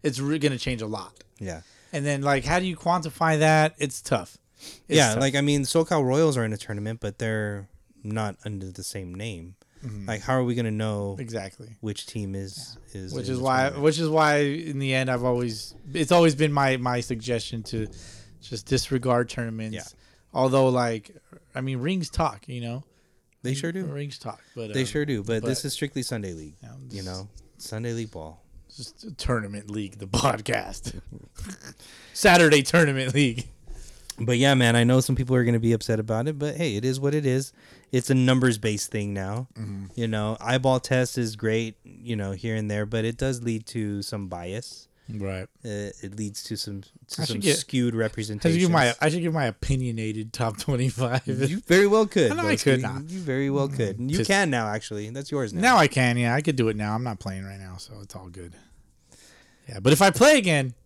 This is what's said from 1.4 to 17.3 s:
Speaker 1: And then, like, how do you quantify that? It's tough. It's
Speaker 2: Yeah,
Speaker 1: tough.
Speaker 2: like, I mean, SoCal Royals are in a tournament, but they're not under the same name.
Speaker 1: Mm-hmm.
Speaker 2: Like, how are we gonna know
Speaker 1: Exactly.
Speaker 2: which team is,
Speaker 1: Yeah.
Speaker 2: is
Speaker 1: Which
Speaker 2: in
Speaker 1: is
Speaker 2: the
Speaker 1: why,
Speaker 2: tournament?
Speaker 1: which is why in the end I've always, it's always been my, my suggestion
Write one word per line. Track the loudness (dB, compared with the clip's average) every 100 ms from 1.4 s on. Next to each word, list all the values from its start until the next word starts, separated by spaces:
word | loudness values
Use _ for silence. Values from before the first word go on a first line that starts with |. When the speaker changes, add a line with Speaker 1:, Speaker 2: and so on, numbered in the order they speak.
| -10 -10 -14 _ _
Speaker 1:
And | -4
then, | -2 0
like, | 2 2 2
how | 0
do | 0
you | -2
quantify | 0 0 -2 0 2 6
that? | 6 6 4 2
It's | -6 -4
tough. | -2 -2 -2 -18 _ _ -20 -20 0
It's | 4
Speaker 2:
Yeah, | 4
Speaker 1:
tough. | 4
Speaker 2:
like, | 2 2
I |
mean, | 2 2
SoCal | 2 0 2 2
Royals | 2 4 4 2
are | -2
in |
a | -4
tournament, | -6 -6 -6 -6
but | -8 -4
they're | -4 -2 -4 -6 -12 -20 _ _
not | -6 -4 -4 -6
under | -10 -8 -10
the | -12
same | -12 -10 -12
name. | -10 -10 -10 -14 -20 _ -16 -14
Speaker 1:
Mm-hmm. | -10 -6
Speaker 2:
Like, | -6
how | -2
are | -2
we | 0 -2
gonna | -2
know | -2 -4 -4 -6 -8
Speaker 1:
Exactly. | -8 -10 -10 -16 -20 -10
Speaker 2:
which | -8 -8 -10
team | -8 -6
is, | -8 -8 -12 -16 -18 -16
Speaker 1:
Yeah. | -14
Speaker 2:
is | -10
Speaker 1:
Which | -8 -6
Speaker 2:
in |
Speaker 1:
is | -2
Speaker 2:
the |
Speaker 1:
why, | 0 2
Speaker 2:
tournament? | 2 2
Speaker 1:
which | 2 2
is | 2
why | 4 4 4
in | 2 -2 -6 -4
the | -2 0
end | 0
I've | 0
always, | 0 0 -2 -6 -12 -16 -8
it's | -4 4
always | 6 6
been | 4 2
my, | 2 2 2
my | 0 -2
suggestion | -2 -6 -2